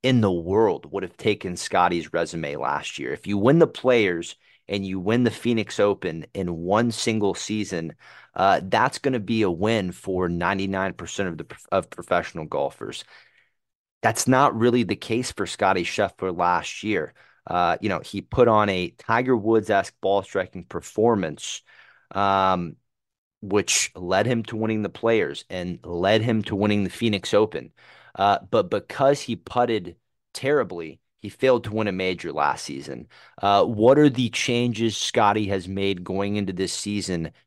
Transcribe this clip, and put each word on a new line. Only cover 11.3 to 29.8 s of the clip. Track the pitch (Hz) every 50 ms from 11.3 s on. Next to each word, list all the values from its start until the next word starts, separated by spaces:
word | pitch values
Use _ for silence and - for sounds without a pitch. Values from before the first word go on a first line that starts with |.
| 82 78
the | 80
prof-, | _ - - - -
of | 98 95 - _
professional | - - 85 - 90 87 85 - - 80 78
golfers. | 76 76 69 69 67 - _ - - - - - _ - - _ _ _ _ _ _ _ _ _ _ _ _ _ _ _ _
That's | - 113 110 - - 127
not | 131 131 143 - -
really | 110 117 123 117 123
the | 110 90 104
case | - - - 113 123 123 -
for | - - 95
Scotty | - - - 101 95 95 90 87
Scheffler | - - - 101 95 _ - 95 92 87
last | 85 87 87 87 78 78 - - -
year. | - 107 101 85 71 - _ _ - _ _ _ _
Uh, | - 87 90 87 85 85 -
you | 101 101
know, | 90 78
he | - - - 98
put | - _ - 131 120
on | 117 107 107 104 101
a | 95 90 90 87
Tiger | _ _ - - 113 123 127 131 127
Woods-esque | 110 101 110 113 110 - 107 101 98 95 - _ _
ball | - 95 98 98
striking | 95 - - 95 92 - _ 90 80
performance, | _ - 82 - - - 107 110 117 113 98 87 78 73 - - - - - _ _ - - - - _ _ _ _
um, | - 98 101 98 98 95 95 95 92 90 87 78 - _ _ _ _ _ _ _ _ _ _ _ _ _
which | 107 95 101 104 92 - - - - - _
led | 87 90 87 92 98 107
him | 123 120 113
to | 107 - 120
winning | 110 110 110 110 107
the | 104 -
Players | - - 113 113 113 107 85 67 73 - - _
and | 92 90 87 90 85 - -
led | 82 87 85 92 98 110 107
him | 110 123 110 110
to | 104 - 107
winning | 98 104 104 104 104
the | 95 87
Phoenix | - - 117 113 101 92 - -
Open. | 110 104 110 110 - 67 - - _ _ _ - - - - - _
Uh, | 95 98 101 98 - 90 -
but | 107 110 95 87
because | 107 98 - _ - - 135 139 143 -
he | - - 110
putted | - _ - - 123 123 120 113 101